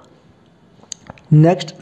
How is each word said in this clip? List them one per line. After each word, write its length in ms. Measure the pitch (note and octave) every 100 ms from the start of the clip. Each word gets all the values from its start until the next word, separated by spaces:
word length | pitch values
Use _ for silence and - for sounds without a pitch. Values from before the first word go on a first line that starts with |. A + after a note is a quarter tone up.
| _ _ _ _ _ _ _ _ - - - - -
Next 400 | D3+ D#3+ F3+ - -